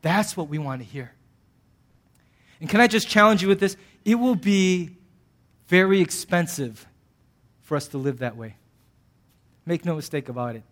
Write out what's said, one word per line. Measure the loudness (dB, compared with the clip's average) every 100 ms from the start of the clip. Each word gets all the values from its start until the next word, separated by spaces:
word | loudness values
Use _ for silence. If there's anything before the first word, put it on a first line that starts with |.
That's | 0 0 -2
what | -6 -6
we | -6
want | -6 -10
to | -12
hear. | -14 -14 _ _ _ _ _ _ _ _ _ _ _ _ _ _ _
And | -2
can | 4
I | 4
just | 2 0
challenge | 4 6 4
you | 2
with | 2
this? | 0 -4 -20 _
It | 0
will | 2 2
be | 0 2 2 4 2 -2 -12 _ _ _ _ _ _ _
very | 4 4 4
expensive | 2 -2 -2 -2 -2 -4 -8 -10 -20 _ _ _ _ _ _ _
for | _ -6
us | -6
to | -6
live | -6 -4
that | -8 -10
way. | -16 -18 _ _ _ _ _ _ _ _ _ _ -6
Make | -4
no | -4
mistake | -6 -6 -8 -8
about | -8 -8 -10
it. | -18